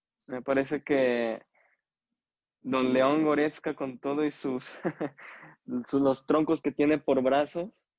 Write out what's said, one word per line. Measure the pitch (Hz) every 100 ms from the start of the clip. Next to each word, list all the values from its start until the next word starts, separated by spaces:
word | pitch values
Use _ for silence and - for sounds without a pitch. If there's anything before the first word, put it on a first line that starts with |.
| _ _ -
me | 127
parece | 127 135 135 147
que | - 135 127 120 113 - - _ _ _ _ _ _ _ _ _ _ _
Don | 127 127 127
León | 127 135 151
Goretzka | 151 147 151 - 156
con | 143 135 123
todo | 139 147
y | 151
sus | - 139 127 - -
<laughs> | 170 - 147 - - - 160 - - 123 117
su-, | 139
los | 135 131 -
troncos | 151 156 160
que | 147
tiene | - 147 151
por | - 135
brazos, | 127 139 147 170 196 - _